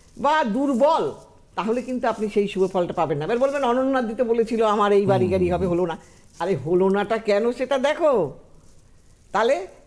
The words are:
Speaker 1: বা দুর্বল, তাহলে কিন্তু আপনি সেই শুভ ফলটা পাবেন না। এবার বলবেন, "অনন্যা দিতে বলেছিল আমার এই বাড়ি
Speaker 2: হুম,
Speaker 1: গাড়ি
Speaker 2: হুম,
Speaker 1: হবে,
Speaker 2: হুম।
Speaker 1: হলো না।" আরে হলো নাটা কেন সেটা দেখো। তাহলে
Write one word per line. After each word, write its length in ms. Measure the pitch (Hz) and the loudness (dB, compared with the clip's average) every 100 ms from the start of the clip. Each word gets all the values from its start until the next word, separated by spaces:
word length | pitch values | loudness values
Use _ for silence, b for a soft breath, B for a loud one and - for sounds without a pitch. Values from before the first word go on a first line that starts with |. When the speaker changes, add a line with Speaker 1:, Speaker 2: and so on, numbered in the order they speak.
| b - | b -4
Speaker 1:
বা 260 | 277 311 | 0 2
দুর্বল, 680 | 254 233 285 240 294 302 151 - - - _ - | 0 0 0 2 2 2 -2 -6 -16 -20 _ -6
তাহলে 260 | 202 240 | -4 -4
কিন্তু 260 | 254 254 240 | -4 -4 -4
আপনি 220 | 220 214 | -4 -2
সেই 140 | 208 202 | 0 0
শুভ 240 | 185 185 | 0 0
ফলটা 220 | 185 175 | 0 -2
পাবেন 240 | - 151 147 | -2 -2 -2
না। 80 | 160 | -2
এবার 140 | 240 | 0
বলবেন, 240 | 277 285 | 0 0
"অনন্যা 380 | 247 254 262 262 | 0 0 0 0
দিতে 220 | 226 233 | -2 -2
বলেছিল 400 | 226 233 220 226 | 0 0 0 0
আমার 280 | 220 208 202 | 2 2 4
এই 140 | 202 196 | 4 4
বাড়ি 180 | 190 | 2
Speaker 2:
হুম, 80 | 180 | 2
Speaker 1:
গাড়ি 140 | 190 180 | 0 0
Speaker 2:
হুম, 100 | 175 | 0
Speaker 1:
হবে, 100 | 185 | 0
Speaker 2:
হুম। 80 | |
Speaker 1:
হলো 120 | 175 175 | 0 -2
না।" 120 | 160 B B B - | -6 B B B -6
আরে 160 | 175 160 | -4 -2
হলো 340 | 143 180 190 | 0 2 2
নাটা 280 | 196 208 226 | 2 0 -2
কেন 340 | 214 202 233 | 0 0 0
সেটা 260 | 247 254 277 | -2 -2 0
দেখো। 560 | 277 302 311 233 147 - - - - - - - - - - | 0 2 2 2 0 -6 -20 -20 -20 -20 -20 -20 -20 -20 -6
তাহলে 360 | 196 233 339 381 - | 0 0 0 -4 -16